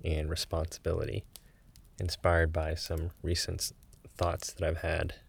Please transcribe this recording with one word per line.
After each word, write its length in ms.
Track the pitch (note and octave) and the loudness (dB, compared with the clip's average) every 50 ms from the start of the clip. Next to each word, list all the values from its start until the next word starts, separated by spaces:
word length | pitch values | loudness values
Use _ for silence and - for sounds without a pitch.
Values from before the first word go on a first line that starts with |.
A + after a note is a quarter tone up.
| - | -2
and 240 | E2 D#2 D#2 D#2 D2+ | 0 0 0 0 0
responsibility, 920 | E2 - - - F2 E2 D#2+ E2 - - - E2 E2+ E2 D2+ C#2+ - G2 - - - - - - - - - - - - - - - - | -2 -2 -2 -2 -2 -2 -2 -2 -4 -4 -2 0 0 0 0 -2 -4 -4 -6 -8 -14 -20 -20 -20 -20 -20 -20 -20 -20 -20 -20 -16 -8 -4
inspired 540 | F#2 E2+ - - - F2+ E2+ E2 E2 D#2+ E2 | -4 -2 -2 2 4 6 6 6 6 4 2
by 220 | D#2+ D#2 D#2 E2 | 0 0 -2 -2
some 340 | - - - E2 E2 D#2+ F2 - - - | -4 -4 -4 -2 -2 -2 -4 -6 -4 -2
recent 380 | E2 F2 - - - E2+ G#2 | 0 0 0 0 -2 -2 -4
s-, 120 | - - - - - - - - - - - | -4 -6 -8 -10 -20 -20 -20 -20 -20 -12 -4
thoughts 380 | - A#2 A#2+ - - - - - | -2 0 0 0 -2 -6 -8 -4
that 120 | - - | -2 0
I've 180 | D#2 E2 D#2+ - | 0 0 0 0
had 320 | D#2+ E2 D#2+ D#2+ E2 - - - | 0 0 0 0 -2 -4 -8 -16